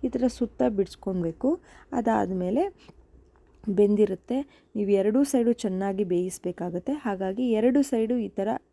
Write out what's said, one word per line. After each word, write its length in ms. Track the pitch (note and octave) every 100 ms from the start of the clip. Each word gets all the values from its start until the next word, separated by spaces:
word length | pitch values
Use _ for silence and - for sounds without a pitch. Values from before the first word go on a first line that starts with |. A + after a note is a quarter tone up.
ಈ 40 | C4
ಥರ 160 | A#3+ B3
ಸುತ್ತ 360 | - A#3+ - B3+
ಬಿಡಿಸ್ಕೊಳ್ಬೇಕು. 920 | G3+ F#3+ - - F#3 E3 D#3+ C4 F4 - - -
ಅದಾದಮೇಲೆ 800 | C4 A3+ A3 F#3+ F#3 F3+ A3+ G4 - - - - - _ _ _ _ -
ಬೆಂದಿರುತ್ತೆ, 1000 | G3 G#3 G#3 G#3 F#3+ _ B3+ C#4+ - _ A3
ನೀವು 140 | G3+
ಎರಡೂ 340 | G3 G3 A3+
ಸೈಡು 280 | C#4 C4+ A#3
ಚೆನ್ನಾಗಿ 520 | A#3+ G#3 F#3 G3 G3
ಬೇಯಿಸ್ಬೇಕಾಗತ್ತೆ. 880 | G3+ F3 F3+ - - F3+ F3+ F3 F#3
ಹಾಗಾಗಿ 580 | D4 A#3+ F#3+ F#3+ G3 B3+
ಎರಡು 320 | A3 A#3 C4
ಸೈಡು 340 | C#4 A#3 A3 B3
ಈ 120 | G3+
ಥರ 200 | - G3 A#3+ _